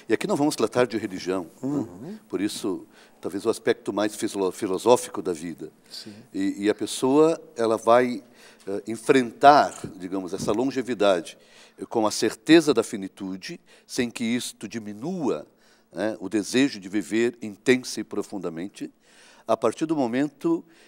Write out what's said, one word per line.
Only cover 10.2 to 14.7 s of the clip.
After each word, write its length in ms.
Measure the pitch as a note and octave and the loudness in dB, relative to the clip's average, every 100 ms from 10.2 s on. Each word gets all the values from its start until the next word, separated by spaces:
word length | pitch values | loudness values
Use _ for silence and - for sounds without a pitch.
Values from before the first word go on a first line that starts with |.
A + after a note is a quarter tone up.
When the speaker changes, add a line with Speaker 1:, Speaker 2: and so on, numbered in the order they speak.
| F2+ | -6
Speaker 1:
essa 180 | F#2+ - | -6 -2
longevidade 840 | G#2+ C3+ C3 A#2 G#2 G2+ F2+ - - _ - - - F#2+ | 0 0 -2 -4 2 4 4 0 -14 _ -20 -20 -16 -4
com 180 | A#2 G#2+ | 0 0
a 40 | |
certeza 640 | - A2 - - E3+ D3 | 0 -2 -2 6 6 8
da 100 | A#2 | 2
finitude, 760 | G#2 G#2 F#2+ - F#2+ F#2+ - E2+ _ - - | 0 -6 -10 -10 -10 -10 -12 -16 _ -20 -10
sem 240 | - A#2+ | -4 -4
que 140 | - | -4
isto 420 | A#2 A#2+ - - | -2 -2 -4 -10
diminua, 800 | G#2 | -12